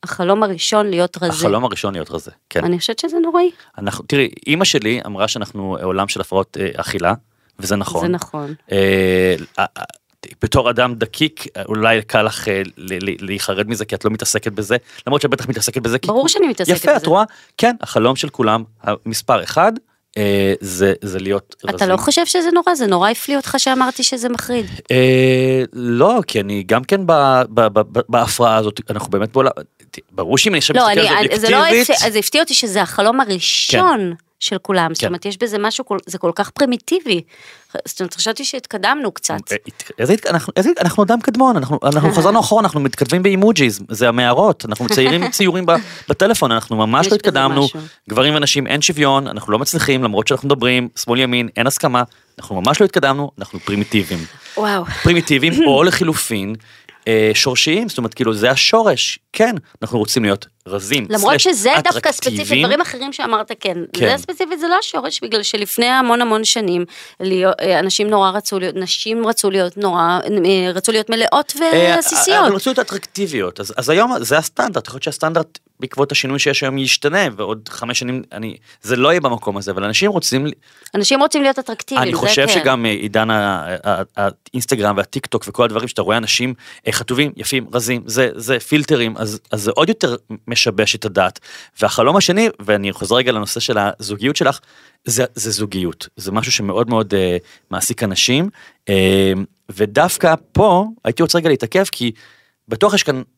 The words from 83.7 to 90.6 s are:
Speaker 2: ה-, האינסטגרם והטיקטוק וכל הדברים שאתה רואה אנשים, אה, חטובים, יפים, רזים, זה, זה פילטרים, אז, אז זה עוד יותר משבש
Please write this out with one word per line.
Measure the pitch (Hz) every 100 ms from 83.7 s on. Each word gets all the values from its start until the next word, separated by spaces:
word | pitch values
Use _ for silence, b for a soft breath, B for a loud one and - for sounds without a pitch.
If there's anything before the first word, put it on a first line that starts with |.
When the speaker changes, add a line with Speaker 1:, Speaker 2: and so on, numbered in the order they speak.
| 90
Speaker 2:
ה-, | 104 92 95 -
האינסטגרם | 98 - - 127 - 123 104 101
והטיקטוק | 98 139 - 113 -
וכל | 104
הדברים | 117 107 120
שאתה | -
רואה | 95 117
אנשים, | 110 - 123 123 B B -
אה, |
חטובים, | 110 117 127 151 -
יפים, | 104 135 113
רזים, | 123 113 120 113
זה, | 113 127 -
זה | 117 123
פילטרים, | - 151 143 147 117 110
אז, | 110 107 _
אז | 110
זה | 104 -
עוד | 165
יותר | 220 180 123 _ 110 -
משבש | 117